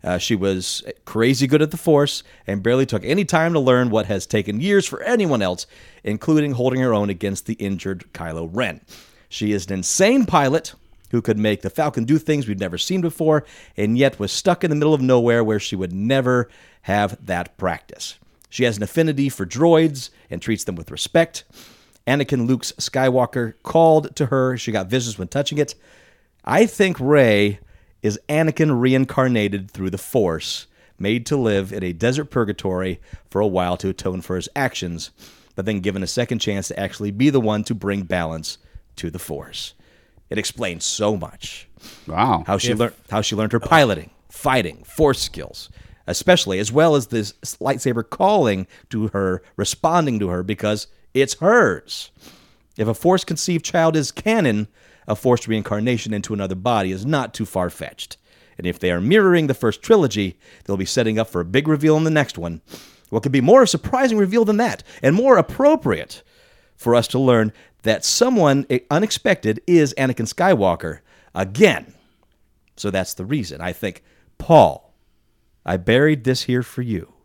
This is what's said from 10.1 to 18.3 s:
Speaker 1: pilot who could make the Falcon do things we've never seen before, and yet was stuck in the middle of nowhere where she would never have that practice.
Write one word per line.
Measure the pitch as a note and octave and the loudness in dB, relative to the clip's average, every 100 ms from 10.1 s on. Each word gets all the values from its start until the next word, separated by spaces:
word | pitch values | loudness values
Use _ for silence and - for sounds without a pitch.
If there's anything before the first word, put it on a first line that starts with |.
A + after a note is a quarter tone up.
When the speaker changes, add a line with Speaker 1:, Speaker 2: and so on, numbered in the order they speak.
| C4+ A3 | 4 2
Speaker 1:
pilot | E3+ C#3 D#3 - - _ - _ | 2 2 0 -4 -20 _ -20 _
who | A#2+ | -2
could | A2 G#2 | 0 0
make | G#2+ G2+ | 0 0
the | G2 | -4
Falcon | - D3 B2+ | -2 -2 -2
do | A#2 D#3 | 0 0
things | - D3+ A#2 | 2 -2 -2
we've | G2 | -6
never | F#2+ E2+ | -6 -6
seen | - F#3 | -4 -2
before, | E3+ - D#3+ D3+ - - - - | -4 -2 2 2 -2 -20 -18 -4
and | G#2 A#2+ | 0 2
yet | C3+ - | 2 0
was | G2+ | -6
stuck | - - F3 | -2 0 0
in | F3+ | 0
the | D3 | 2
middle | D3+ | 2
of | D3+ | 2
nowhere | B2+ B2+ A#2+ A#2 | 4 4 4 2
where | A2 G#2+ | 2 0
she | - F#2+ | -2 -6
would | F#2 | -6
never | F#2 A2 C3+ B2+ B2 A#2 - - _ | -4 0 0 2 0 0 -10 -20 _
have | - G2+ G#2 A#2+ | -2 0 0 -4
that | - F2 F2 _ | -6 -6 -6 _
practice. | F#2 D#2+ _ - - - _ | -4 -4 _ -14 -14 -16 _